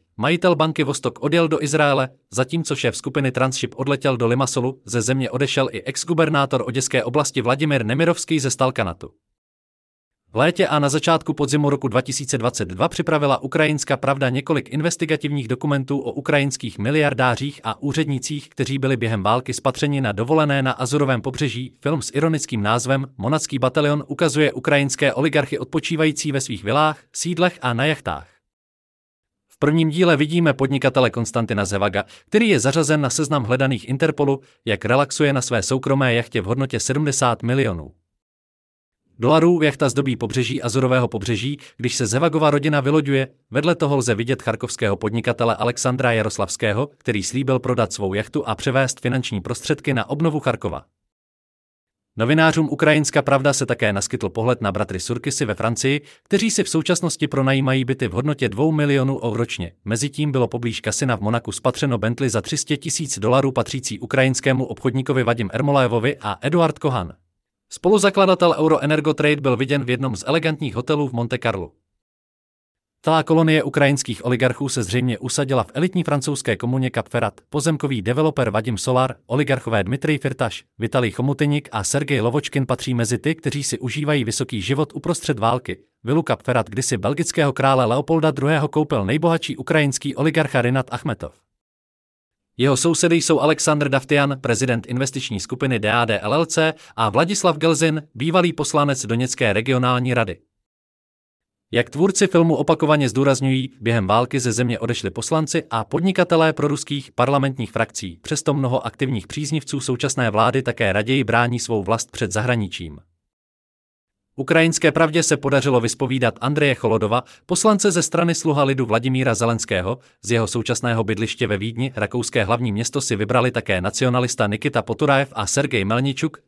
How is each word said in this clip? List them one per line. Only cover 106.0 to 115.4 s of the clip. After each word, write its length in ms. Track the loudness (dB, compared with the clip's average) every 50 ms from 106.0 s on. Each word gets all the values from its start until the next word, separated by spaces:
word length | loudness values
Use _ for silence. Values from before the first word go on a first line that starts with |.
| 0 0 2 2 2 2 4 4 4 2
proruských 600 | 2 0 0 0 -2 -2 -4 -6 -6 -6 -6 -6
parlamentních 600 | _ 0 2 2 2 2 2 0 -2 -4 -6 -6
frakcí. 460 | -2 -4 -4 -4 -4 -10 -10 -10 -12 -12
Přesto 320 | -6 -6 -6 -2 0 0 0
mnoho 320 | 0 0 0 -2 -2 -2
aktivních 400 | -6 -6 -4 -4 -2 -2 -4 -6
příznivců 540 | -8 -10 -8 -6 -4 -4 -4 -4 -4 -6 -6
současné 500 | -2 -4 -4 -2 -2 -4 -2 0 -2 0
vlády 320 | 2 2 2 2 2 0
také 300 | -2 -2 -4 0 0 0
raději 320 | 0 0 0 0 0 0 0
brání 340 | 2 2 2 2 2 0 -4
svou 260 | -4 -2 -2 -2 0
vlast 260 | 0 -2 -2 -2 -10
před 220 | -6 -6 -6 -4
zahraničím. 640 | -2 -2 0 0 0 0 -2 -4 -6 -10 -12 -12 -14 -18 _ _ _ _ _ _ _ _ _ _ _ _ _ _ _ _ _ _ _ _ _ _ _ _ _ _ _
Ukrajinské 560 | -8 -2 2 4 4 6 4 2 4 2 2
pravdě 300 | 4 4 2 4 4 2
se 140 | 2 2 0
podařilo 440 | 0